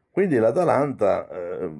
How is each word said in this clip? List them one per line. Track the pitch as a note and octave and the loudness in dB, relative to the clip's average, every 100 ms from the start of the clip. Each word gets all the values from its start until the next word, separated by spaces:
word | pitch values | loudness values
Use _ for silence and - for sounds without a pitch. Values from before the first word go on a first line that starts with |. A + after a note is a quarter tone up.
| _ | _
Quindi | - G3 B2+ | -2 2 4
l'Atalanta, | A2 B2+ D#3+ A#2+ C#3+ A2+ G2 F#2 - | 4 2 2 2 0 0 0 0 -4
eh, | F2+ F2 F2+ E2+ | -10 -8 -6 -8